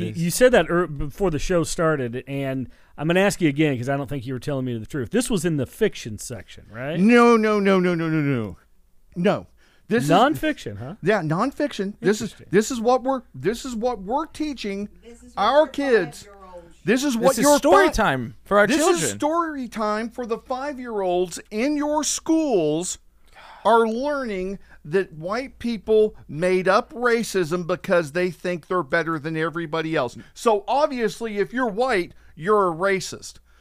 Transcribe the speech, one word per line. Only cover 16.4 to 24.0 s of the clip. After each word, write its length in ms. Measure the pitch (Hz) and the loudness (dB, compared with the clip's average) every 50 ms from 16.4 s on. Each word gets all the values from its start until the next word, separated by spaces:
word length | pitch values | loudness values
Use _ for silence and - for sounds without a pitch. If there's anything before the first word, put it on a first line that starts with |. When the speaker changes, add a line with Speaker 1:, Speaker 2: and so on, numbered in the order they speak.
| - - - - - - - - - | -20 -20 -20 -20 -20 -20 -20 -10 0
Speaker 3:
This 200 | 156 226 262 277 | 2 2 2 2
is 120 | 294 240 | 0 0
what 120 | 226 233 269 | 4 4 2
Speaker 2:
This 80 | 269 - | 4 4
is 40 | 262 | 6
Speaker 3:
your 160 | 294 294 285 | 6 6 6
Speaker 2:
story 280 | - 294 359 392 392 320 | 6 6 6 6 6 4
Speaker 3:
fi-, 40 | - | 4
Speaker 2:
time 420 | 220 208 175 135 131 117 - - - - | 2 2 2 2 0 -2 -6 -10 -14 -6
for 140 | - 196 208 | 2 4 4
our 80 | 208 | 4
Speaker 3:
this 120 | 202 262 302 | 4 4 2
Speaker 2:
children. 260 | 302 381 349 330 165 | 4 4 2 2 0
Speaker 3:
is 60 | 127 | -2
story 580 | - - 294 294 320 339 339 320 302 277 254 214 | -2 -2 -2 0 0 0 -2 -2 -4 -8 -10 -10
time 400 | - 220 220 208 208 214 226 226 | -6 -4 -2 -2 -2 -2 -4 -8
for 160 | - - 247 | -8 -10 -6
the 140 | 208 226 220 | -6 -6 -8
five-year-olds 1000 | - - 262 254 269 294 294 247 247 240 220 202 190 180 175 180 185 175 - 269 - - | -6 -8 -8 -6 -6 -8 -8 -10 -10 -8 -6 -4 -2 0 0 0 -2 -2 -6 -14 -14 -10
in 260 | 202 214 247 294 302 | -6 -2 -2 0 0
your 260 | 285 294 294 302 302 285 | 0 -2 0 0 0 -2
schools 920 | - - - - - 320 320 311 285 233 180 156 151 151 165 180 - - - _ - _ _ _ _ - - - - - - - | -2 -4 -6 -2 0 0 2 2 2 2 2 2 2 0 -2 -4 -6 -10 -12 _ -20 _ _ _ _ -20 -20 -20 -20 -18 -4 2
are 200 | 196 233 226 233 | 4 4 4 4
learning 720 | 220 220 233 | 2 0 -2